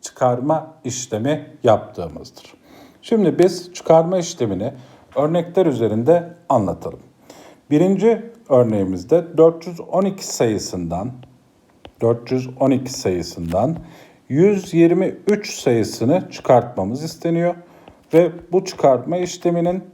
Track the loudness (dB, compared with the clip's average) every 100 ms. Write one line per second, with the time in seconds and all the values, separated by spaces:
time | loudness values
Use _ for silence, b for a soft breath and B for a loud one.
0 | -20 -2 -2 0 0 -2 -4 -12 -10 -10
1 | -8 -4 -2 -4 -6 -4 2 2 0 -12
2 | -12 -12 -18 -20 -20 -20 B B B B
3 | -2 2 2 4 2 2 -12 -14 2 2
4 | 4 -2 -4 -6 -4 -4 -6 -8 B B
5 | B -4 0 0 -2 0 0 2 0 0
6 | 2 2 2 -18 _ 0 0 -6 -10 -14
7 | -20 _ B B B B _ 2 4 4
8 | 2 0 -4 -20 _ 4 4 2 -2 -4
9 | 0 0 0 4 4 4 -12 -14 -6 -2
10 | -2 -4 -10 -2 -2 -2 -6 -8 -6 -6
11 | -8 -12 -20 _ _ _ _ _ -20 _
12 | 0 0 -2 -4 -4 -2 0 2 -2 -6
13 | -4 -2 -6 -10 -4 -2 -2 -2 B B
14 | B B _ 2 4 2 -2 4 4 4
15 | 0 -4 -2 -2 -2 -4 0 0 0 -2
16 | 0 0 -2 -14 4 4 4 -6 -6 -6
17 | -8 -8 -4 0 0 -4 B B B B
18 | _ 2 2 0 -2 -2 -2 0 2 2
19 | 0 -6 -6 -4 -2 0 0 -2 -8